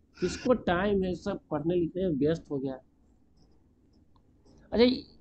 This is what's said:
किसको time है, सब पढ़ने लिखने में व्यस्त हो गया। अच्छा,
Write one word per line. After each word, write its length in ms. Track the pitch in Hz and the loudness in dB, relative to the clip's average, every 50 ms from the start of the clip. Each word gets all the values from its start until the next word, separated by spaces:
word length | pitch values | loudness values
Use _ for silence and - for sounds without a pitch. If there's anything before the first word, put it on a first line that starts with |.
| _ _ _ - | _ _ _ -4
किसको 340 | 185 180 175 - - 247 254 | -4 -4 -4 -2 2 2 2
time 500 | - - - 175 175 190 208 202 196 185 | 2 2 0 0 2 2 2 0 0 0
है, 120 | 185 180 | -2 -4
सब 240 | 165 - 202 196 - - _ | -4 -4 -6 -6 -6 -6 _
पढ़ने 240 | 156 151 147 165 180 | -6 -2 0 0 0
लिखने 340 | 180 170 160 - 175 190 190 | 0 0 -2 -2 -2 -2 0
में 60 | 156 | 0
व्यस्त 300 | 131 139 147 165 165 - - | 2 2 0 0 -2 -4 -6
हो 80 | 147 135 | -6 -4
गया। 220 | 131 135 131 131 - _ _ _ _ _ _ _ _ _ _ - - - - - _ _ _ _ _ _ _ - - - - - _ _ _ - _ - - - - - - | -4 -6 -8 -8 -12 _ _ _ _ _ _ _ _ _ _ -20 -20 -20 -20 -20 _ _ _ _ _ _ _ -20 -20 -20 -20 -20 _ _ _ -20 _ -20 -20 -20 -14 -4 2
अच्छा, 300 | 208 240 247 - - - - - - | 4 4 4 4 0 -6 -12 -20 -20